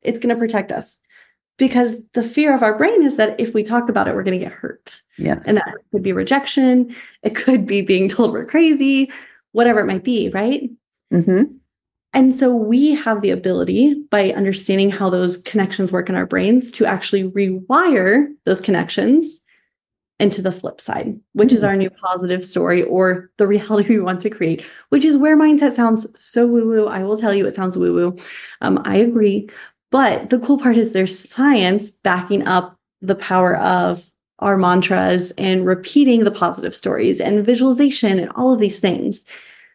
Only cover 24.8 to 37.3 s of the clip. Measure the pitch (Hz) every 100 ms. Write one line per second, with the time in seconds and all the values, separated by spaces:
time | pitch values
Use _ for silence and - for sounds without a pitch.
24.8 | - 285 311 285 302 311 311 294 285 240
25.8 | 233 220 - _ - 233 240 233 226 220
26.8 | 208 190 190 214 220 196 196 - 185 180
27.8 | 175 175 175 180 - - - - - 190
28.8 | 202 196 240 233 208 202 208 - - _
29.8 | - 262 262 - - 254 247 285 254 233
30.8 | 220 190 190 - - - 285 240 185 202
31.8 | 214 _ 196 180 180 202 - 185 180 _
32.8 | _ _ 185 196 - 185 180 165 185 180
33.8 | 180 175 - _ _ - 202 196 180 180
34.8 | 185 185 185 180 180 - 190 185 185 185
35.8 | - 294 269 233 202 202 180 185 - -
36.8 | 190 190 - - -